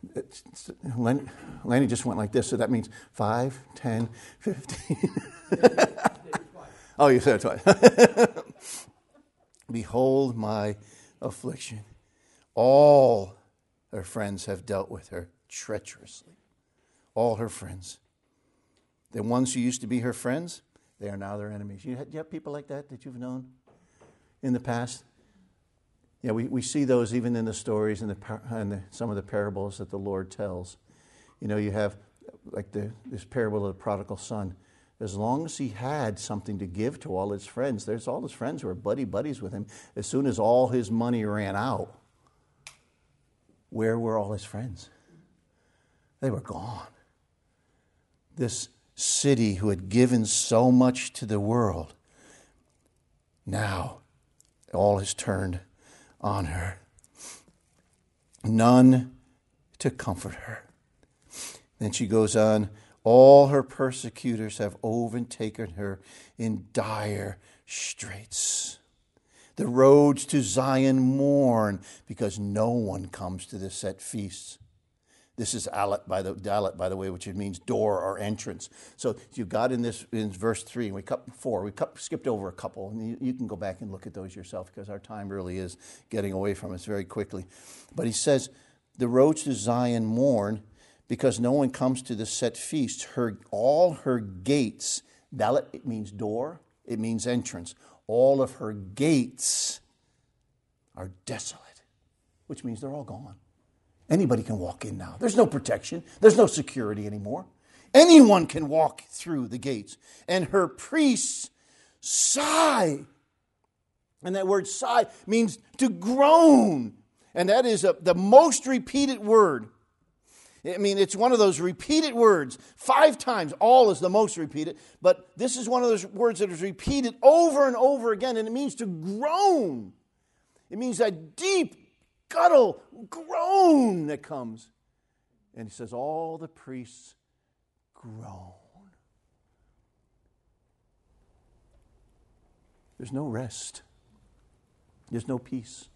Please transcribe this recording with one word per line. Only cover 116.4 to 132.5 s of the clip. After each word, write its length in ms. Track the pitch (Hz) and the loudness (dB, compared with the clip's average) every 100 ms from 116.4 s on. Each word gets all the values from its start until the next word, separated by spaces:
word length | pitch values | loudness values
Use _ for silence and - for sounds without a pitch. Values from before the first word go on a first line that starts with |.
| 330 269 220 151 113 - _ _ _ | 10 10 8 0 -4 -10 _ _ _
And 140 | - 180 | -2 4
that 180 | 220 247 | 4 4
is 200 | 208 180 | 2 2
a, 100 | 165 | 2
the 140 | 170 | 2
most 540 | 175 196 254 330 240 262 | 2 10 10 10 4 0
repeated 520 | 254 254 277 277 247 | -2 0 0 0 -2
word. 500 | 208 226 196 131 107 _ _ _ _ _ _ _ - _ - | 4 6 6 2 -6 _ _ _ _ _ _ _ -20 _ -10
I 120 | 180 | -2
mean, 200 | 202 196 | 0 2
it's 180 | 190 190 | 0 2
one 160 | 240 | 2
of 80 | 247 | 6
those 220 | 202 165 | 4 4
repeated 520 | 180 165 - 311 311 | -4 -6 0 0 0
words. 440 | 233 226 185 135 - - _ | 4 6 6 0 -10 -20 _
Five 420 | - 262 311 247 | 0 6 6 4
times, 360 | - 226 156 - | -4 -2 -4 2
all 280 | 220 254 226 | 6 8 8
is 120 | 165 | 4
the 80 | 180 | 0
most 260 | 196 220 - | 2 0 -2
repeated. 400 | 151 147 156 - - _ | -8 -2 -2 -2 -16 _
But 300 | 180 185 _ - | 2 2 _ -6
this 180 | 247 254 | -4 -4
is 120 | 220 | -2
one 140 | 247 | 0
of 60 | 247 | 2
those 180 | 214 190 | 0 -2
words 340 | 202 233 180 | -2 0 0
that 100 | 202 | -4
is 100 | 170 | -4
repeated 540 | 190 175 - 277 247 - | -8 -6 -4 -2 -2 6
over 440 | 262 320 339 277 277 | 8 8 6 4 2
and 100 | 240 | 4
over 340 | 254 277 233 | 2 2 -2
again. 240 | 208 254 226 | -2 -2 -4
And 140 | 220 | -4
it 20 | |
means 240 | 240 277 - | -4 -6 -6
to 100 | 226 | -8
groan. 1080 | 170 165 208 285 339 403 339 202 127 101 - _ _ _ _ _ _ _ | -8 -8 -4 -2 2 4 4 0 -6 -10 -18 _ _ _ _ _ _ _
It 80 | 202 | -8
means 200 | 254 185 | -6 0
that 400 | 220 170 160 - | 0 -2 -16 -6
deep 420 | 359 381 302 - _ _ _ _ _ | 0 0 0 -6 _ _ _ _ _
guttural 520 | 659 698 | 2 6